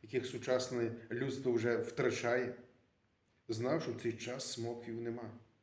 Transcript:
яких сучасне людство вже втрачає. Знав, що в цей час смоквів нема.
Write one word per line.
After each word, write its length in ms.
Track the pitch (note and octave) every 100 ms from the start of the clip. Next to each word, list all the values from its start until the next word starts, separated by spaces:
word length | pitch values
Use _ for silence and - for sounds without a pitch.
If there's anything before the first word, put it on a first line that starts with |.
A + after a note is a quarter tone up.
яких 240 | - G2 B2
сучасне 640 | A#2+ A#2+ B2+ B2+ B2 A#2 A2+ -
людство 400 | A#2+ C3+ C3 B2+
вже 260 | A#2 A#2 A2+
втрачає. 760 | - - B2 - A#2+ B2 B2 - - _ _ _ _ _ _ _ -
Знав, 320 | A2 B2 D#3+
що 100 | -
в 100 | A#2
цей 120 | A#2+
час 380 | A2 - B2 -
смоквів 500 | - A#2 A#2 A#2 A2+
нема. 300 | A#2 A#2 A2+ G#2+ - _